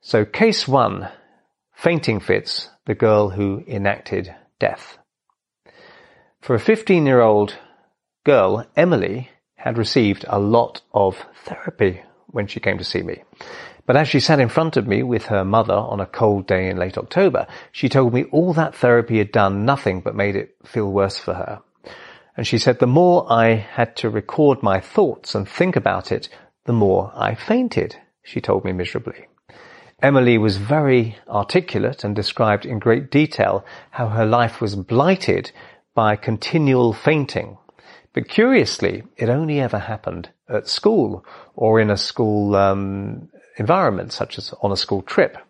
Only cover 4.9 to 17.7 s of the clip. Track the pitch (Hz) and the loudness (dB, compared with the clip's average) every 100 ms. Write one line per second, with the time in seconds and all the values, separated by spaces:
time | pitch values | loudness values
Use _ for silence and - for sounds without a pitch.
4.9 | - _ _ _ _ _ _ _ _ - | -20 _ _ _ _ _ _ _ _ -20
5.9 | - _ _ _ _ - 120 - 220 - | -20 _ _ _ _ -2 -2 2 0 4
6.9 | 180 147 127 113 107 104 - - _ _ | 2 6 6 6 4 2 -4 -20 _ _
7.9 | _ _ _ - 135 95 104 120 - 175 | _ _ _ 2 4 4 0 -4 0 2
8.9 | 147 90 107 127 _ _ _ - 117 110 | 2 0 -6 -12 _ _ _ -6 -2 0
9.9 | - 107 98 - 104 101 117 117 - _ | 2 2 0 -2 -2 2 2 0 -6 _
10.9 | - 98 95 - - - - - - 101 | 0 0 -2 -16 -20 -16 -12 -12 -2 -2
11.9 | 92 - _ _ 120 101 - - 95 90 | -2 -16 _ _ -8 -8 -6 -4 -4 -4
12.9 | 92 90 90 - _ - - - - - | -6 -6 -12 -14 _ -20 -20 -20 -20 2
13.9 | 127 151 143 - 151 120 - 160 147 113 | 2 4 0 2 2 4 2 0 0 0
14.9 | 104 127 117 - 104 95 107 110 98 117 | -2 0 -4 -2 -2 2 0 2 0 0
15.9 | 107 95 - 110 101 95 92 92 92 92 | -6 -8 0 2 2 0 0 0 -2 -4
16.9 | 95 - - 190 131 - - - | -6 -6 0 2 0 -6 -12 -20